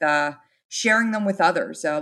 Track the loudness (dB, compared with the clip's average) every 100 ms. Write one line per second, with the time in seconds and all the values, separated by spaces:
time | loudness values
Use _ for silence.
0 | 0 2 0 -6 _ _ _ -4 0 2
1 | 2 0 -2 2 2 2 -4 -4 -4 -4